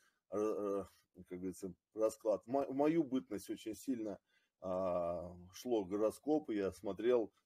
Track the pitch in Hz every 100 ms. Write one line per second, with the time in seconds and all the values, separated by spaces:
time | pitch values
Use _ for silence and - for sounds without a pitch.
0 | _ _ - 98 107 92 104 98 95 _
1 | _ - 90 90 92 90 95 87 _ 107
2 | 110 - 110 98 - 139 139 135 151 165
3 | 139 131 131 101 - 104 110 104 - 120
4 | 110 95 _ _ _ _ 92 92 95 87
5 | 85 87 87 87 87 - 123 113 90 101
6 | 107 - 139 156 151 104 95 - 101 95
7 | 117 123 101 _